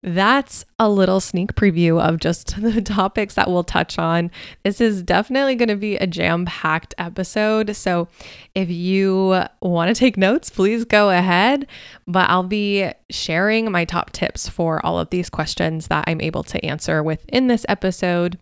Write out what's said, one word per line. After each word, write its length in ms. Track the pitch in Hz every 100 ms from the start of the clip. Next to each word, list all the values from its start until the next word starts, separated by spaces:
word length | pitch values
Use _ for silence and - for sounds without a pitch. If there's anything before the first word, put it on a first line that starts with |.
that's 600 | - 170 196 269 269 - - _
a 100 | 220
little 300 | 202 185 190
sneak 360 | - 180 185 -
preview 460 | 208 170 170 165
of 180 | 165 165
just 420 | 165 170 - -
<laughs> 0 |
the 200 | 220 226
topics 520 | 196 202 190 - 202
that 160 | - 180
we'll 140 | 180
touch 340 | 175 - - -
on. 340 | 165 165 170 - - -
This 160 | 196 202
is 240 | 233 202
definitely 520 | 180 180 214 262 277 254
gonna 200 | 233 208
be 220 | 208 202
a 100 | 185
jam-packed 880 | 165 170 170 175 - 160 160 - -
episode. 800 | 170 - 185 - 214 220 214 208
So 320 | - 175 170 _ - - - -
if 140 | 185
you 760 | 170 180 190 190 190 190 185 - _
wanna 340 | 185 175 170 226
take 220 | 254 202
notes, 320 | 190 269 -
please 360 | - 196 226 226
go 240 | 214 208
ahead. 580 | 180 185 175 214 277 277 - - - -
But 220 | 180 185
I'll 140 | 180
be 480 | 185 208 202 202 190 - _
sharing 600 | - - 160 202 220 226
my 140 | 185 170
top 260 | 175 -
tips 360 | - - - -
for 360 | - 170 160 160
all 140 | 170
of 100 | 165
these 200 | 180 175
questions 580 | - 156 - 170 160 -
that 180 | 156 151
I'm 140 | 160
able 220 | 156 165
to 220 | - - -
answer 380 | 156 - 160
within 440 | 151 156 - 240 254
this 180 | 233 -
episode. 720 | 196 190 180 180 175 175 180